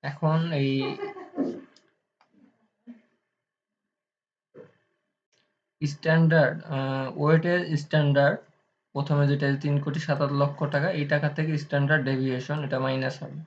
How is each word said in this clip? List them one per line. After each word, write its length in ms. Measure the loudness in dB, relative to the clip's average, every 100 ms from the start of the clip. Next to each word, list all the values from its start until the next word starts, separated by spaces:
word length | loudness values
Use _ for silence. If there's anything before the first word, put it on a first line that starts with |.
এখন 500 | -10 -2 0 2 0
এই 440 | 0 0 0 -2 -6 -10 -12 -14 -6 -6 -6 -14 _ _ _ _ _ _ _ _ _ _ _ -20 -20 _ _ _ _ _ _ _ _ _ _ _ _ _ _ _ -20 -20 _ _ _ _ _ _ _ _ _ _ _ -6
স্ট্যান্ডার্ড, 760 | -4 2 4 6 6 4 0
আহ, 560 | -6 -4 -2 -2 -4 -2
ওয়েটেজ 600 | 4 4 4 0 0 -4
স্ট্যান্ডার্ড, 600 | 0 2 4 4 4 2 -8 _ _ _ _
প্রথমে 340 | -6 -2 2 2
যেটা 300 | 2 0 -2
তিন 240 | 0 -2
কোটি 200 | -2 -6
সাতাত্তর 360 | -2 0 0 0
লক্ষ 280 | 0 0
টাকা, 260 | -2 0 -2
এই 180 | -2 0
টাকা 200 | 0 0
থেকে 300 | -2 -2 -2
স্ট্যান্ডার্ড 460 | -2 0 2 2
ডেভিয়েশন 600 | 2 0 0 -2 -4 -6
এটা 140 | -4 -2
মাইনাস 440 | -2 -2 -4 -6
হবে। 140 | -12 -12